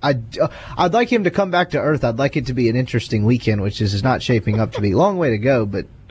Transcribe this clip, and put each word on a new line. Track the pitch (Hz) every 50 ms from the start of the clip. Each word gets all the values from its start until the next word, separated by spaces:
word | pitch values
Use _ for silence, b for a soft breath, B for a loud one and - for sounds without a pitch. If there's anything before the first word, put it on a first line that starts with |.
| -
I'd, | 143 139 123 113 113 - -
uh, | 151 165 B B B B B
I'd | - 175 180 170
like | 226 240 240 247
him | 226 202
to | 175
come | - - 202 185 175
back | 175 180 170
to | - 143
earth. | 117 147 156 135 -
I'd | 120 113 113
like | 135 139 -
it | 156 131
to | 131 127
be | 120 123 117
an | 113
interesting | 123 127 120 - 120 - - - 110 104
weekend, | 110 123 120 - 110 107 104 95
which | 101 101 -
is | 110 101 98 101 104
not | 131 127 - -
shaping | - 127 113 - - 104 110
up | 110 110 -
to | -
be. | 104 101 92
Long | 110 170 202 202 180
way | 170 139
to | 113 104
go, | 104 131 139 123 110
but | 104 98 98 - - - - - -